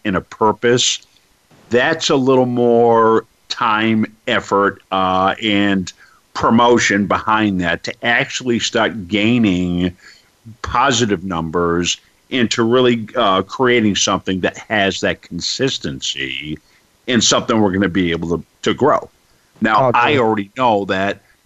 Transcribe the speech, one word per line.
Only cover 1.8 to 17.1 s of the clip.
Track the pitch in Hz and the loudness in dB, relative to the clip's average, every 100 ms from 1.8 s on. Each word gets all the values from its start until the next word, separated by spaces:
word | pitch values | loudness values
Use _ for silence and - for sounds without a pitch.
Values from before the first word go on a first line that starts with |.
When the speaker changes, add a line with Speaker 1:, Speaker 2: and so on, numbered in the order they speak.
| 139 160 - | 0 0 0
Speaker 1:
a | 147 | 0
little | 131 131 123 | 4 4 2
more | 123 120 117 120 117 110 110 - _ - | 2 2 4 4 4 4 2 0 _ -12
time, | - 120 107 110 110 107 - - | -4 0 0 2 0 -2 -6 -4
effort, | 110 - 101 98 95 - | -4 0 0 0 -2 -6
uh, | 95 92 92 95 - | -2 0 2 0 -2
and | 113 101 101 98 90 - - _ _ | -2 0 0 -2 -4 -10 -20 _ _
promotion | - 143 117 120 120 - 101 95 | -4 2 4 4 4 2 0 0
behind | 90 95 107 107 92 | -2 -2 0 0 -2
that | 87 85 | -2 -4
to | - - 120 | -8 -8 -2
actually | 120 135 - 127 117 | -2 -2 -6 -4 -2
start | - 117 110 113 87 | -2 0 -2 -2 -6
gaining | 101 107 123 110 90 90 87 90 87 - - _ _ 113 110 | -2 2 2 2 2 0 0 -2 -4 -20 -20 _ _ -20 -14
positive | - 123 139 117 117 98 | -6 0 2 2 0 -2
numbers | 95 85 80 87 85 85 87 - _ _ - | -4 -6 -4 -2 0 0 -2 -6 _ _ -6
and | 127 110 | -2 -2
to | - | 0
really, | 113 123 127 120 104 127 | 2 4 4 0 -2 -2
uh, | 110 95 | 0 0
creating | 98 - 127 120 107 92 | -2 -2 2 2 2 0
something | - 92 - 92 | 0 -2 -2 -4
that | 87 - | -4 -6
has | - 107 98 95 | -6 -2 0 0
that | 98 85 | -4 -4
consistency | - 87 - - 131 - 85 67 - 69 67 65 73 76 _ _ _ _ | -8 -10 -8 -4 -4 -4 -8 -8 -8 -8 -8 -10 -10 -12 _ _ _ _
and | - | -2